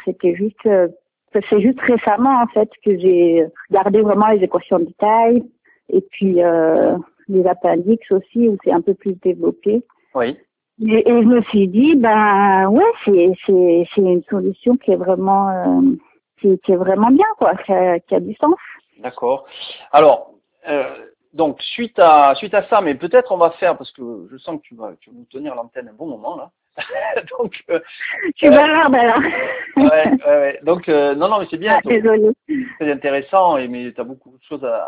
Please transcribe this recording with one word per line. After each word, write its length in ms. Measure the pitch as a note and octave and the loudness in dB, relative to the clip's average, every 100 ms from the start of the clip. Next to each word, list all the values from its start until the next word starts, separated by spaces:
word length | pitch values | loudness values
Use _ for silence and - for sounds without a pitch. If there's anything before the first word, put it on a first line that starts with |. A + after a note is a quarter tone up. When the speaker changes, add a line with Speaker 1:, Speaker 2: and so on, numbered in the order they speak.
| - | -8
Speaker 1:
C'était 280 | F#3 F#3 | -4 -4
juste, 300 | F3 G#3 - | -2 -6 -4
euh, 240 | A3+ G3 F3 E3+ _ _ _ | 0 2 0 -4 _ _ _
c'est 260 | G#3+ G3 G#3 | -6 0 2
juste 200 | G#3 B3+ | 2 0
récemment 580 | - A#3 - G#3 B3+ C4 | 0 0 0 0 2 2
en 60 | A#3 | 0
fait 240 | A3 G#3+ _ | -2 -4 _
que 160 | - F#3+ | -2 0
j'ai 480 | F#3 F3 E3+ E3 E3 - - | 2 4 4 2 0 -6 -2
regardé 320 | F#3+ F#3+ G3+ | 0 2 2
vraiment 280 | G#3 G3 G#3+ | 2 2 2
les 140 | G#3+ | 2
équations 360 | F#3 F3+ - F#3 | 0 -4 -2 -2
de 120 | E3+ - | -2 -4
taille 460 | G#3 A3+ A#3 A#3+ - _ _ _ - | 0 2 2 0 -2 _ _ _ -4
et 100 | F#3 | -4
puis, 420 | F#3+ - G3 F3 | -4 -4 -2 2
euh, 540 | F3 E3 D#3+ D#3+ D#3+ E3+ E3+ _ - | 2 2 0 0 0 -2 -8 _ -4
les 180 | F#3+ F3+ | -2 0
appendix 540 | F3+ F3+ E3+ F3+ A3+ - | 0 -2 -2 0 -2 -2
aussi 380 | G3 F#3+ A#3 A#3 | -4 -4 -2 -2
où 80 | G3 | 0
c'est 80 | - | -2
un 80 | F3+ | -2
peu 140 | E4+ | -2
plus 260 | F#3 G3+ F#3 | -4 -6 -6
développé. 640 | F#3 F3 E3+ - G3+ A3 - _ _ | -6 -4 -4 -4 -4 -4 -4 _ _
Speaker 2:
Oui. 240 | C3 A#2+ - _ _ _ _ | -6 -6 -6 _ _ _ _
Speaker 1:
Et, 280 | A3 A3 - | -2 0 2
et 140 | A#3+ | 2
je 60 | A3 | 4
me 140 | A#3+ | 2
suis 260 | G#3+ G#3+ F#3+ | 2 0 0
dit, 260 | F#3+ C#4+ | 2 2
ben 720 | D#4 A3+ G#3+ G#3+ G3 G3+ F#3+ F#3+ | 2 2 2 2 2 2 2 2
ouais, 140 | A3+ G#4+ A4+ | 2 2 0
c'est, 280 | - G3 F3 F3+ | 0 2 2 0
c'est, 400 | - F#3+ F3+ E3+ E3+ | 0 2 4 2 0
c'est 60 | - | -2
une 220 | F#3 F3+ | 0 0
solution 520 | - G3+ F#3 F#3+ - B3 | -2 -6 -6 -4 -2 -2
qui 140 | - | 0
est 60 | F#3 | -2
vraiment, 520 | F3+ F#3 F#3+ G3 G3 | -2 -2 0 0 0
euh, 300 | F#3 F3+ - - - - _ _ _ | -2 -2 0 0 0 -8 _ _ _
qui, 180 | G3+ F#3+ | 0 0
qui 140 | - | 0
est 40 | F3+ | -2
vraiment 340 | F#3 F#3+ A3 | 0 0 2
bien, 160 | C#4 G#4 - | 2 2 0
quoi, 160 | G#3+ F#3+ | -2 -2
qui 160 | - | -2
a, 280 | F#3 F#3 F3 | -2 0 -2
qui 140 | - | -4
a 60 | F#3+ | -6
du 140 | F3+ | -6
sens. 220 | G#3+ D4+ F4+ - - _ _ | -4 -2 -2 -4 -20 _ _
Speaker 2:
D'accord. 440 | - - A#2+ C3+ - - - - - | -16 -8 -4 -4 -8 -20 -20 -20 0
Alors, 400 | D3 D#3 B2 - _ _ _ - | 4 4 4 -2 _ _ _ -8
euh, 140 | D3 C3 B2+ A2+ _ _ | -6 -6 -10 -20 _ _
donc 280 | C#3+ D#3 - | -4 -4 -4
suite 360 | - - A#3 - | -12 -10 -8 2
à, 360 | F3 D3+ C#3+ | 4 6 4
suite 200 | C3+ G#3 | 2 -2
à 100 | G#3 | -4
ça, 160 | F#3+ A3 | 0 -2
mais 140 | F3+ C3+ | 0 -4
peut-être 340 | E3+ B3 B3 | 0 0 0
on 60 | F#3 | 0
va 140 | E3+ | 0
faire, 260 | E3 F3+ D3+ | 0 -4 -4
parce 160 | - | -8
que 340 | - A#2+ A2+ F2+ | -16 -16 -16 -18
je 40 | C3 | -20
sens 180 | - D#3 | -16 -16
que 60 | |
tu 120 | - | -16
vas, 180 | A#2 G#2+ E2+ | -18 -18 -18
tu 120 | _ | _
vas 60 | - | -20
nous 100 | A#2+ | -20
tenir 280 | C3 D3 | -16 -12
l'antenne 340 | B2 A#2 - A#2+ | -12 -12 -16 -18
un 80 | A2 | -16
bon 100 | D#3+ | -16
moment 300 | A#2 A2+ E3 | -12 -12 -14
là. 140 | C3+ _ _ - | -16 _ _ -18
<laughs> 460 | - C5 - - E3 - | -12 -8 -6 -8 -8 -8
Donc, 240 | A3+ - - | -8 -10 -8
euh, 80 | E3+ - - - - F#4+ - | -6 -6 -14 -12 -8 -8 2
Speaker 1:
Tu 100 | D4+ | 4
Speaker 2:
euh, 40 | |
Speaker 1:
vas 160 | C4 D4+ | 6 4
voir, 240 | D#4 D4+ | 2 2
ben 80 | C4 | 2
alors. 240 | A#3 A#3 D#4 - - - - - | 2 0 -2 -6 -8 -10 -6 0
Speaker 2:
ouais, 340 | C4+ D#3 D#3 | 2 4 2
ouais, 160 | C4 D3 | 0 2
ouais. 340 | D3 C#3 C#3 | 2 0 -4
Donc, 240 | D3 F3 E3+ | -4 -4 0
euh, 260 | D3+ C#3+ | 0 0
non, 140 | C#3+ F3+ | 0 -2
non, 100 | G#3+ | -2
mais 80 | E3+ | -4
c'est 80 | E3 | -8
bien. 200 | G3+ C#4+ | -2 -2
Speaker 1:
Ah, 100 | - | 0
désolée. 440 | A#3 A3 A3 G#3+ A#3+ - D4 B3+ - | 0 2 2 0 -2 -6 -8 -8 -8
Speaker 2:
C'est 120 | D3+ | -6
intéressant, 680 | C#3+ D3 C#3 C3+ F#3+ F3+ D3 | -4 -4 -6 -2 0 2 0
et, 100 | B2 | -4
mais 240 | B2 B2 | -10 -12
t'as 120 | A#2 | -12
beaucoup 260 | A#2 C3 _ | -14 -14 _
de 120 | C3 | _
choses 220 | _ D3 | _ -12
à, 200 | C3 A2+ | -8 -6